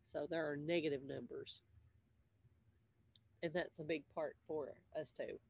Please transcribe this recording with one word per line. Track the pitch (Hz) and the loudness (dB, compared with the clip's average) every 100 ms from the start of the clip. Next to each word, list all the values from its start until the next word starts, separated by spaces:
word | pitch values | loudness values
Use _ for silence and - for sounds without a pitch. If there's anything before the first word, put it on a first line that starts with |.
| - | -4
So | 156 147 | -4 0
there | 165 156 | 2 2
are | 147 | 0
negative | 151 170 151 139 135 | 4 4 6 0 0
numbers. | 135 120 - - - _ - - - _ _ _ _ - - - _ _ _ _ - _ _ | -4 -4 -6 -8 -10 _ -20 -20 -20 _ _ _ _ -20 -20 -20 _ _ _ _ -20 _ _
And | 170 | 0
that's | 170 160 - | 2 0 -4
a | |
big | 151 165 - | 0 0 0
part | - 151 - - | -2 -2 -4 -4
for | 156 135 - - - | -2 -2 -8 -6 -6
us | - | -4
too. | - 117 - | -4 -6 -6